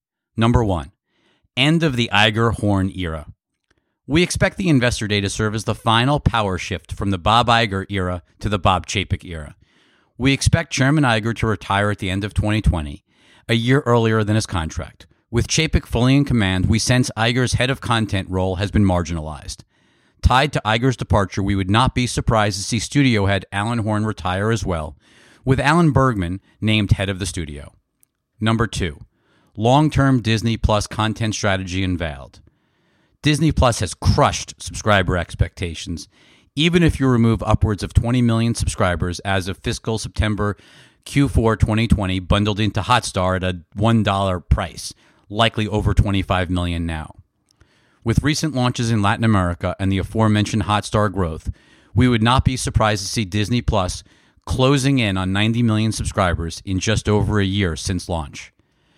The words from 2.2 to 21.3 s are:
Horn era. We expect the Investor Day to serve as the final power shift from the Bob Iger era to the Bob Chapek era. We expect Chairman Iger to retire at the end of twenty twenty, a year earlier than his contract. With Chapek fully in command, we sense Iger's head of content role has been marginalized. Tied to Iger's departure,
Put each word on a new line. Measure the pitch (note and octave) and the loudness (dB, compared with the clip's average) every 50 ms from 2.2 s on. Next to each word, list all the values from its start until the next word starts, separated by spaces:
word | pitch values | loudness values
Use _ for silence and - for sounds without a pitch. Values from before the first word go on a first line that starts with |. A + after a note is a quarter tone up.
| G#2+ A2 G#2+ A2+ A#2 A#2 G#2 | 4 4 4 2 2 0 0
Horn | - - G#2 G2+ F#2+ F#2+ G2 - | 0 0 0 2 2 0 -2 -4
era. | F#2 F2+ E2 D#2+ D#2 D2+ - - _ _ _ _ _ _ _ _ _ _ _ _ _ _ | -6 -6 -6 -8 -8 -12 -14 -20 _ _ _ _ _ _ _ _ _ _ _ _ _ _
We | - C3+ E3 F3+ | 0 2 2 2
expect | - - - G#3 F#3+ - | 2 0 0 -2 -2 -2
the | - F#3+ F3 | 0 0 2
Investor | D3+ B2+ A#2 B2 A#2 - A2+ G2 | 4 4 4 2 0 -2 -2 -2
Day | G#2 G2+ | -2 -2
to | G2+ G2 | -2 -2
serve | - - A2 G#2+ G#2 | -2 -2 -2 -2 -2
as | A2+ G#2 | -4 -4
the | - G#2 | -6 -6
final | - - A#2 A2 A2+ A#2+ C#3 D3 C#3 | -4 0 2 2 2 2 2 0 2
power | - - G2+ A#2 G#2+ G2 F#2 | 0 0 0 0 -2 -2 -4
shift | E2 - - F#2+ E2+ - - - | -6 -6 -6 -8 -8 -10 -10 -10
from | - A2 G2+ | -6 -4 -4
the | F#2+ F2 | -2 -2
Bob | E2 G#2 A2 A#2+ A#2+ A#2 | 0 2 2 4 4 4
Iger | A#2 A#2 A#2 G#2+ F#2+ G2 F#2+ - | 2 2 2 0 -2 -4 -6 -4
era | G2+ G2 F#2 F2+ F2+ F2 - _ _ - | -4 -4 -2 -2 -4 -6 -10 _ _ -8
to | - A2 | -6 -4
the | G2+ F#2+ | -2 0
Bob | - G#2 F#2 F2 E2+ | 2 2 2 0 -2
Chapek | - - G2+ F2+ - G2 - - F2+ | -4 -4 -4 -4 -4 -4 -6 -8 -8
era. | E2+ D#2+ D2+ D#2+ - _ _ _ _ _ _ _ _ _ _ _ _ | -12 -12 -12 -14 -18 _ _ _ _ _ _ _ _ _ _ _ _
We | - A#2 C3+ C#3 | -2 0 2 2
expect | - - - - - - - - | 2 2 0 0 0 -2 -4 -2
Chairman | - C3 C3+ D3 D#3+ C#3+ | 0 2 2 2 2 2
Iger | B2 A2+ A2 G#2 A#2 A2+ | 2 0 0 -2 -4 -4
to | - - A2 | -2 -2 -2
retire | G#2 - - - G2 G2+ G#2 G#2 | -2 -2 -4 -2 0 0 0 0
at | G#2 - | -2 -4
the | G2+ F#2 | -4 -4
end | F#2 G2 G#2 | -4 -4 -4
of | G2+ - | -4 -2
twenty | - - G#2+ G#2+ G#2+ - | -2 -2 0 0 0 2
twenty, | - - E2 D2+ C#2+ D2 - _ _ _ _ _ _ _ _ _ - | 2 2 0 -2 -8 -10 -14 _ _ _ _ _ _ _ _ _ -2
a | A#2 | -2
year | A#2 A2+ B2 C3 C#3+ | 0 2 2 2 2
earlier | - A#2+ A#2+ A#2+ A2+ A2+ A2 A2 G#2+ | 2 2 2 2 2 2 2 0 0
than | G2+ G#2+ | 0 0
his | A2 - | 0 -2
contract. | - - F2 D#2+ D#2 - - D2+ - - - - _ _ _ _ - | -2 -4 -4 -4 -6 -6 -10 -12 -12 -14 -20 -20 _ _ _ _ -6
With | A2+ A#2+ A2+ - | -2 -2 -2 0
Chapek | - E3 D#3+ D#3+ - - - | 0 0 0 2 0 -2 -2
fully | - - A#2 A#2+ B2+ C3+ | -2 -2 0 2 4 4
in | C#3+ C#3 | 2 2
command, | - B2 A#2 G2+ F#2 F#2+ F#2 F#2 | 2 0 0 0 0 0 0 0
we | F#2+ A2+ A2 | 0 0 0
sense | - - B2+ B2+ B2 - - | 0 0 2 0 0 0 -2
Iger's | A2 A2+ A#2+ B2 B2+ B2+ A2+ - | -2 -2 0 0 0 0 0 0
head | - B2 B2+ | 0 0 -2
of | C#3 - | -2 -4
content | - - A#2+ A2+ A2 G2+ G#2+ F#2+ F2+ - | -4 -2 -2 0 0 -2 -2 -4 -4 -2
role | F#2 F#2 F#2 F#2+ F#2 | -2 -2 -2 -2 -2
has | F2+ G#2 F#2+ | -2 -4 -2
been | - G#2+ G2+ | 2 2 2
marginalized. | F#2+ F#2 F2 E2+ D#2+ F2 D#2+ D#2 D#2 D2+ C#2+ - - - - - _ _ _ _ _ _ _ _ _ _ _ - | 4 2 0 0 -2 -6 -6 -8 -8 -12 -14 -14 -16 -16 -16 -18 _ _ _ _ _ _ _ _ _ _ _ 2
Tied | - B2 C3 D3 D3 - | 2 4 4 2 2 -2
to | D3+ - | -4 -2
Iger's | G#2+ A2 A#2 A#2+ C3+ A#2+ | 0 0 2 2 0 0
departure, | - A#2+ - - G#2+ G2 F2+ | -2 -2 0 2 2 2 0